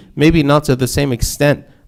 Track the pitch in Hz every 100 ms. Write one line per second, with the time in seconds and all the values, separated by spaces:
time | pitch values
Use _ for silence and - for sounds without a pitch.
0 | - - 156 165 139 151 147 127 123 156
1 | 139 120 - - 147 139 - _